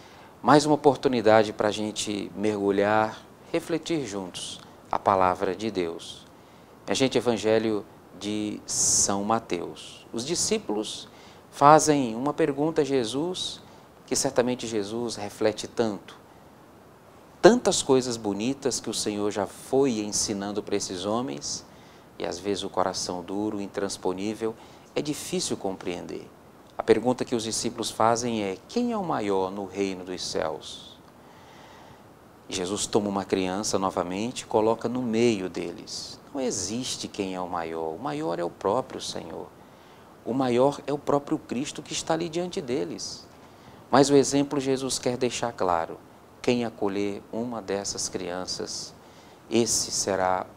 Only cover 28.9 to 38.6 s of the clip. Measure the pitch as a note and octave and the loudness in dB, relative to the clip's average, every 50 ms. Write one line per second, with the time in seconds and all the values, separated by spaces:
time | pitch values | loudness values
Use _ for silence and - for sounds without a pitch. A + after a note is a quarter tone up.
28.9 | A3+ G#3 F#3 D#3+ C#3+ B2 G#2+ G2+ G2 F#2+ F#2+ F#2 G2 G#2 G2 F2+ G2 G2+ G2 F#2+ | -2 -4 -4 -4 -4 -2 0 0 0 0 0 -2 -4 -6 -8 -6 -4 -2 -2 -2
29.9 | F#2 F2+ F2+ F#2 F2+ E2+ - - - F2 E2+ D#2 D2+ - - - - - - - | -2 -6 -8 -8 -8 -8 -6 -4 -4 -2 -2 -2 -4 -8 -10 -14 -16 -16 -18 -20
30.9 | - - - - - - - - - - - - - - - - - - - - | -20 -20 -20 -20 -20 -20 -20 -20 -20 -20 -20 -20 -20 -20 -20 -20 -20 -20 -20 -20
31.9 | - - - - - - - - - - - - - F#2 F2+ F2+ G#2 G2 - - | -20 -20 -20 -20 -20 -20 -20 -20 -20 -20 -12 -6 -4 -4 -2 -2 -2 -4 -2 0
32.9 | - A2 G#2 G2+ G2 G2 F#2 - G2+ F#2+ F#2 F#2 F#2 G2+ A2 - G#2+ F#2+ G2 F#2 | 0 2 2 2 -2 -2 -2 -2 0 0 0 0 -2 -2 -2 -2 0 0 0 0
33.9 | - F#2+ F2 F2 F2+ G2 A2+ B2 B2+ - - - - A2 G#2+ A2+ A2+ A2+ - A#2 | 0 -2 -2 -2 -2 -4 -4 -4 -6 -8 -6 0 2 2 4 4 2 0 -2 -4
34.9 | B2 B2+ B2+ A2+ A2 A2+ A#2+ A#2+ A2 F#2+ F#2 F2 E2+ F2 F2 F2 F2 - - - | -4 -2 -2 0 2 4 4 4 2 2 -2 -6 -6 -6 -8 -8 -8 -12 -12 -12
35.9 | - - - - - - - - - C4+ C4 A#3 C#3 G2+ F2+ F#2+ A2+ B2+ B2+ - | -12 -12 -12 -12 -16 -18 -16 -10 -6 -4 -4 -2 -2 -4 -4 -4 -4 -4 -4 -6
36.9 | - - - F2+ - G#2+ G2 F#2+ F#2 F#2 F2+ F2 F2+ E2+ E2 E2 E2 E2 D#2+ D#2+ | -6 -8 -8 -10 -6 -6 -6 -4 -4 -6 -6 -4 -4 -6 -6 -4 -4 -4 -4 -4
37.9 | D#2+ F#2 C3 D3 D3 D3 D#3 E3+ E3+ E3+ E3+ E3+ - - | -6 -6 -6 -6 -6 -4 -4 -4 -4 -4 -4 -6 -6 -2